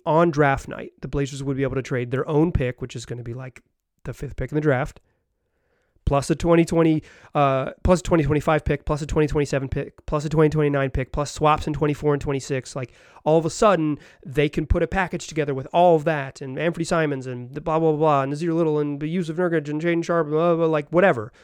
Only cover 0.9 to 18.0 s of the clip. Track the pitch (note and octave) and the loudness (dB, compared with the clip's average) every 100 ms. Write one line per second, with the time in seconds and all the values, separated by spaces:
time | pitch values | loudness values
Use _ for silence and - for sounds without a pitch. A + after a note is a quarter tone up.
0.9 | _ C#3 C#3+ C3+ C#3 C#3 C3+ C3+ B2+ A#2+ | _ -6 -4 -4 -4 -4 -2 -2 -2 -4
1.9 | C3 B2 B2+ - D3+ E3+ - B2+ - B2+ | -4 -2 -4 0 2 2 0 -6 -6 -12
2.9 | B2 - A#2+ A#2 B2 C3 - _ _ _ | -12 -12 -12 -10 -12 -14 -18 _ _ _
3.9 | _ - - C#3 - C3 D3+ D3+ B2+ D3+ | _ -14 -10 -10 -8 -4 0 2 0 -2
4.9 | - _ _ _ _ _ _ _ _ _ | -10 _ _ _ _ _ _ _ _ _
5.9 | _ - C#3 - D#3 E3+ E3+ E3 E3 D#3+ | _ 0 0 0 -2 4 4 4 4 4
6.9 | D#3 - - - D3+ C#3 C3+ C3 - - | 2 -2 -20 -6 0 2 2 -4 -4 2
7.9 | F3 - E3+ C#3+ D3+ E3+ D#3 - D3 - | 2 4 2 2 0 2 0 0 -4 -2
8.9 | D3+ D3+ D#3+ D3+ D3 C#3+ C#3 C3 C#3 - | -4 -2 0 0 0 0 -2 -4 -6 -8
9.9 | - - D3+ D3+ D#3+ D3+ D#3 D3 C#3+ C3+ | -12 -6 -4 -2 2 2 4 0 0 -2
10.9 | C#3+ B2+ D3+ C#3+ - D3+ D3+ - C#3+ D3 | -2 -4 -4 -6 0 2 2 -2 -2 -2
11.9 | C#3+ D3+ C#3+ D3+ C#3 - C3 - C3+ C3 | 0 0 -2 -2 -6 -4 -8 -6 -12 -12
12.9 | _ _ - D3+ D#3+ D#3+ - A3 F3 D#3 | _ _ -6 2 2 2 2 4 4 0
13.9 | C#3+ - _ F3 C3+ D3 E3+ D#3 E3+ E3 | -4 -10 _ -6 -2 0 -2 0 0 0
14.9 | F#3+ F3 E3+ - D3+ D3 C3 C3 E3+ F3+ | -2 -4 -6 -8 -4 -4 -4 -2 4 6
15.9 | D#3+ D3+ D3+ C3+ - C3+ C#3 E3 E3+ D#3+ | 6 2 -4 -6 -12 -10 -4 -2 -2 -2
16.9 | E3+ D#3 C3+ B2+ B2 B2 D3 D#3+ D#3+ D#3+ | 0 0 -2 -6 -10 -10 -8 -2 2 2
17.9 | D3+ | 4